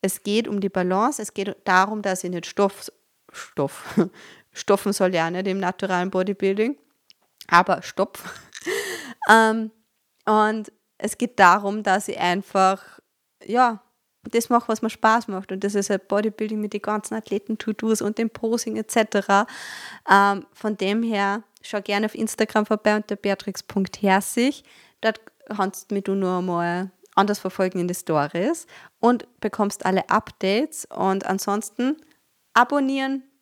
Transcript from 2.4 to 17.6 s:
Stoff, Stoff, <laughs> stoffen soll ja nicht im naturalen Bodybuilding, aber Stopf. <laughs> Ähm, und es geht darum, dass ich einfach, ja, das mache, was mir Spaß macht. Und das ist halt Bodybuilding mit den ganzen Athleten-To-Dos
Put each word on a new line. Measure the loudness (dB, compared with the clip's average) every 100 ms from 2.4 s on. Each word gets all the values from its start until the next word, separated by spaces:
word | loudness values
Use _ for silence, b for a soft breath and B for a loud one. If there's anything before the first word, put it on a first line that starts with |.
| -6
Stoff, | 0 0 0 -18 _ _ _ _
Stoff, | -20 -12 -4 -4 -4 -4 0
<laughs> | 0 -2 -20 -20 _
stoffen | -14 0 2 2
soll | 0 2
ja | 2 0
nicht | -2 -4
im | -2
naturalen | -2 -4 -2 -2 0
Bodybuilding, | -2 -2 0 0 0 -2 -4 _ _ _ _ _ _ 4
aber | 4 6 0
Stopf. | -2 -4 -4 -4 -16 -18 B B
<laughs> | B -6 -4 -10 -12 B 6
Ähm, | 6 6 2 -4 _ _ _ _ _
und | 0 4 4 0 -8 _ _ _
es | -8 -2
geht | -4 6
darum, | 8 8 2 -4
dass | 0 0 0
ich | -2
einfach, | 0 0 0 4 4 2 -6 -20 _ _ _ _
ja, | -4 2 2 0 _ _ _ _ -4
das | -2 2
mache, | 0 2
was | -4
mir | -4
Spaß | 0 2 2 0
macht. | -8 -8
Und | -6
das | -2
ist | -2 0
halt | -2 _
Bodybuilding | 0 0 -4 -6 -4
mit | -4
den | -6
ganzen | -4 -4 -4
Athleten-To-Dos | -10 -4 -6 -4 -6